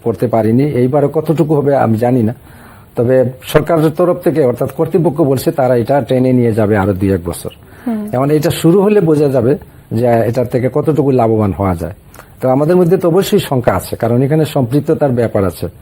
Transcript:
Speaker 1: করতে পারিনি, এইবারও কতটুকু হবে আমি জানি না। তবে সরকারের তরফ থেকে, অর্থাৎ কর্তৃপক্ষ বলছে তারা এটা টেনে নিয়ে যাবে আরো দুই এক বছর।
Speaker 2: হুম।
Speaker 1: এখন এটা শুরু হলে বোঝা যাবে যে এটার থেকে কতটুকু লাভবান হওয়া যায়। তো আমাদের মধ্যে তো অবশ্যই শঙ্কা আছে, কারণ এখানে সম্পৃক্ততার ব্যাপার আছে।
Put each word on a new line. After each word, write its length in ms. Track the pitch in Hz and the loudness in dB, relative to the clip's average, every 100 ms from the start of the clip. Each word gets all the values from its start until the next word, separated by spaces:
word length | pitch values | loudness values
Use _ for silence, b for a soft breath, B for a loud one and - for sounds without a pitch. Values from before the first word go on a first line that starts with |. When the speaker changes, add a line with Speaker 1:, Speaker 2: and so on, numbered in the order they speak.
Speaker 1:
করতে 240 | 117 107 123 | -6 -2 -2
পারিনি, 360 | 113 107 117 | 0 2 2
এইবারও 440 | 147 123 127 143 139 | 0 0 0 0 0
কতটুকু 480 | 156 156 147 151 151 | -2 -2 -2 0 0
হবে 200 | 143 139 | 0 0
আমি 220 | 117 110 | 0 0
জানি 260 | 120 127 | 0 0
না। 120 | 110 123 B B B B B - | 0 -4 B B B B B -4
তবে 300 | 120 131 123 131 | 0 2 0 -4
সরকারের 460 | - 156 147 165 160 | -2 -2 2 2 0
তরফ 280 | 151 180 175 | 0 0 0
থেকে, 280 | 170 156 131 | -2 0 0
অর্থাৎ 260 | 120 139 | 0 -6
কর্তৃপক্ষ 500 | - 160 185 160 143 | -4 -2 0 0 0
বলছে 300 | 147 131 - | 0 0 -2
তারা 240 | - 127 123 | 0 0 0
এটা 260 | 107 139 | 0 -2
টেনে 320 | 120 131 127 | 0 0 2
নিয়ে 180 | 127 117 | 2 2
যাবে 260 | 107 104 107 | 2 2 2
আরো 160 | 95 | 0
দুই 180 | 92 98 | 0 0
এক 140 | 95 87 | -2 -4
বছর। 240 | 80 - - B B - | -10 -12 -16 B B -8
Speaker 2:
হুম। 220 | 214 208 | -6 -4
Speaker 1:
এখন 180 | 123 139 | -2 0
এটা 180 | 151 160 | 0 0
শুরু 320 | 151 160 190 | 0 2 4
হলে 200 | 196 208 | 4 2
বোঝা 280 | 165 151 151 | 2 2 2
যাবে 280 | 131 113 147 B B B | 2 0 0 B B B
যে 140 | 110 120 | -2 0
এটার 400 | 117 110 120 117 | 2 0 -2 -2
থেকে 240 | 127 123 | -2 -2
কতটুকু 380 | 147 147 147 139 | -2 0 0 2
লাভবান 420 | 127 113 110 107 | 2 2 2 0
হওয়া 220 | 92 98 85 | 0 -2 -2
যায়। 180 | 82 - B B B B | -6 -12 B B B B
তো 80 | 127 | -2
আমাদের 260 | 131 151 180 | 0 2 2
মধ্যে 220 | 170 185 | 2 2
তো 100 | 180 | 2
অবশ্যই 320 | 170 190 202 | 0 0 -2
শঙ্কা 360 | - 131 117 95 | 0 -2 0 -2
আছে, 200 | - - | -4 -6
কারণ 260 | 113 120 | -2 0
এখানে 240 | 135 156 151 | 0 0 0
সম্পৃক্ততার 680 | 147 120 147 147 151 143 | -2 0 -2 0 0 0
ব্যাপার 340 | 120 113 107 95 | 0 0 0 -2
আছে। 220 | - 85 - | -4 -10 -12